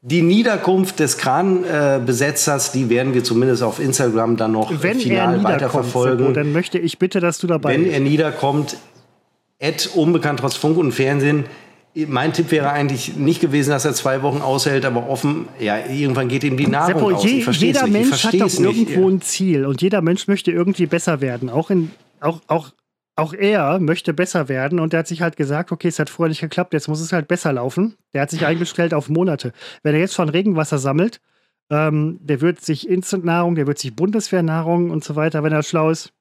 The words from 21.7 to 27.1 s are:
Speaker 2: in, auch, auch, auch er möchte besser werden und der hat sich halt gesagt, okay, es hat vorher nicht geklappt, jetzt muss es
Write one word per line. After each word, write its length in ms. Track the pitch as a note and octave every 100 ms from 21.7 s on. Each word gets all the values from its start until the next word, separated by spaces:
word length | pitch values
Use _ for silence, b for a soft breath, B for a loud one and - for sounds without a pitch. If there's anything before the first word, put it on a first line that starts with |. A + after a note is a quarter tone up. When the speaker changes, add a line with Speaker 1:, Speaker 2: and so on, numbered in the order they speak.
Speaker 2:
in, 220 | F#3+ D#3+ - _ _
auch, 220 | D3 E3 _
auch, 220 | E3 C#3 _ _ _ _
auch 180 | - D#3
er 460 | D3 G3 G#3 C#3+ F3+
möchte 340 | D#3 E3+ -
besser 360 | D3+ F3+ F3 C#3
werden 320 | C3 C3+ F3
und 120 | D#3+
der 80 | E3
hat 60 | D#3+
sich 160 | E3
halt 140 | E3+ -
gesagt, 340 | C#3+ D3 F3
okay, 160 | E3 F3
es 140 | -
hat 100 | D3+
vorher 200 | - E3
nicht 100 | D#3
geklappt, 320 | D#3+ - F3
jetzt 140 | D#3 -
muss 120 | D#3
es 120 | E3